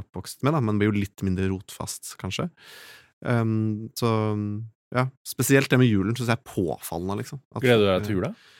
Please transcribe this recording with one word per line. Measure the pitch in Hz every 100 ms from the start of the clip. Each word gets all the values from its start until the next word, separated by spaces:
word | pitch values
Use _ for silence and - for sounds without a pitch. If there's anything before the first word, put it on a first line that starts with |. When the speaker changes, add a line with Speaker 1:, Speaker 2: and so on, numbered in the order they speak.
| -
Speaker 1:
oppvokst | 92 - - 131
med, |
da. | 156
Man | 113 104
blir | 104
jo | 104
litt | 98 - 98
mindre | 92 95
rotfast, | 95 - - - - - -
kanskje. | 98 - 175 - - - - - _ _ -
Ehm, | 120 113 110 110 107 113 -
så, | 117 110 107 104 104 104 110 _ _ 123
ja, | 131 - -
spesielt | - 127 135 135
det | 127
med | 127
julen | 101 95 123
synes | 120
jeg | 117
er | -
påfallende, | - 87 60 - 82 92 104
liksom. | 123 139 -
At | 101
Speaker 2:
Gleder | 123 117
du | 101
Speaker 1:
folk, | 92
Speaker 2:
deg | 104
til | 98
jula? | 131 226 _